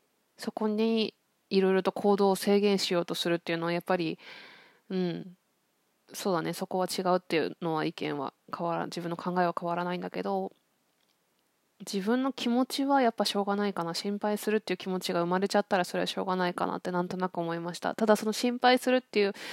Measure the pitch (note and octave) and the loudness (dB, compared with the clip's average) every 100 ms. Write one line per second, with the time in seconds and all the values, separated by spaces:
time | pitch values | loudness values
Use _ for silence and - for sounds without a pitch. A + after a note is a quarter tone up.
0 | _ _ _ - - - G#3+ G#3+ A3+ A3+ | _ _ _ -10 -8 -4 -2 0 0 2
1 | G#3+ - _ _ - G3 F#3+ F#3+ F#3+ - | -2 -6 _ _ 0 2 4 4 2 0
2 | G#3 G3+ G3 F#3+ - G3+ G#3 G3 - F3 | 2 4 4 4 4 4 4 2 2 0
3 | E3+ E3 F3 E3+ - E3+ E3+ F3 - F#3 | -2 -2 0 0 0 -2 0 -2 0 0
4 | D#3+ F3 - - - - - _ - F#3 | 0 -4 -12 -20 -20 -20 -20 _ -6 -2
5 | F3+ E3+ F3+ F3+ _ _ _ _ _ _ | -2 -4 -10 -18 _ _ _ _ _ _
6 | - - G3+ F3 D#3+ E3+ F#3+ F#3 F3+ - | -16 -6 0 0 -2 -4 -4 -2 -2 0
7 | F#3 F3+ - E3 F2+ - E3+ D#3 D#3 - | 2 2 2 0 0 -2 -2 0 -2 -4
8 | D3+ D3 C3+ _ - - E3+ E3 E3+ F3 | -6 -4 -6 _ -14 -6 -4 -4 -4 -6
9 | E3+ E3+ F3+ F3+ F3 - F3 F3 F3 F3+ | -6 -4 -2 2 2 0 -4 -2 -2 -4
10 | F3+ F3+ G3 F#3+ F#3+ _ _ _ _ _ | -6 -6 -4 -4 -6 _ _ _ _ _
11 | _ _ _ _ _ _ _ - G3 G3 | _ _ _ _ _ _ _ -18 -6 -4
12 | G3 B3+ C4+ - B3 A#3+ B3+ - C#4 C#4 | 0 0 0 -2 0 2 0 0 2 4
13 | A#3 - G3+ G#3 G3+ G3+ G3+ F#3+ E3+ E3+ | 4 2 0 0 0 0 0 -2 -4 -4
14 | G3+ G3+ G#3+ G#3 - G#3+ - F#3 F#3+ F#3 | -4 -2 -2 -2 0 0 0 -6 -2 -4
15 | - F3+ E3+ F#3 G3 G#3 - F#3+ F3 F3+ | 0 0 2 2 2 2 2 0 0 -2
16 | F3+ - F#3+ F#3 F3+ F3+ F3+ F3+ F#3 F3+ | -2 -2 -2 0 0 0 -4 -4 -2 -2
17 | F3+ F#3 F#3 - E3+ E3 E3+ E3+ - - | -2 -2 -4 -4 -4 -4 -6 -4 -4 0
18 | A3 G#3 G#3+ G#3 B3 B3 B3+ B3 - B3+ | 4 4 4 0 0 2 4 4 4 0
19 | - G#3 G3+ - - | 2 0 0 -2 -12